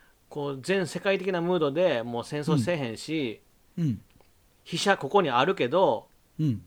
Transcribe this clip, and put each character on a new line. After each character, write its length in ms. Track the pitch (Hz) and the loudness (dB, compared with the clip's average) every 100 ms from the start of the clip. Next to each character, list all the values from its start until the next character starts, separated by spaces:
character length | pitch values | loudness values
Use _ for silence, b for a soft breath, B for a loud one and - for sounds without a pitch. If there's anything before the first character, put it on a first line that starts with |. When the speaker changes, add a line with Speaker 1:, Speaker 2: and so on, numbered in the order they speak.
| b b - | b b -16
Speaker 1:
こ 200 | 151 143 | -8 -8
う、 100 | 135 | -6
全 280 | 127 196 170 | -2 -2 -2
世 100 | 170 | -4
界 200 | 196 196 | -2 -2
的 120 | 185 | 0
な 100 | 175 | -2
ム 140 | 170 | 0
ー 40 | 180 | 0
ド 100 | 147 | 0
で 320 | 139 180 123 | 2 2 2
も 200 | 120 117 | -2 -6
う 20 | |
戦 160 | 110 147 | -4 -4
争 180 | 147 156 | 0 2
せ 140 | 113 | 2
え 40 | 170 | -2
へ 100 | 123 | -4
ん 80 | 107 | -8
し、 440 | - 160 123 101 _ _ _ - | -6 -4 -4 -6 _ _ _ -2
Speaker 2:
う 40 | |
ん。 20 | |
う 40 | 156 | -2
ん。 100 | 101 - _ _ _ _ _ | -2 -8 _ _ _ _ _
Speaker 1:
飛 140 | - 170 | -10 -2
車 180 | 196 190 | 2 2
こ 140 | 139 | 4
こ 100 | 202 | 2
に 80 | 156 | 4
あ 160 | 123 | 4
る 100 | 156 | 2
け 140 | 180 123 | 2 0
ど、 400 | 170 170 110 - _ _ - | 4 4 2 -4 _ _ -4
Speaker 2:
う 40 | |
ん。 180 | 156 101 | -2 -2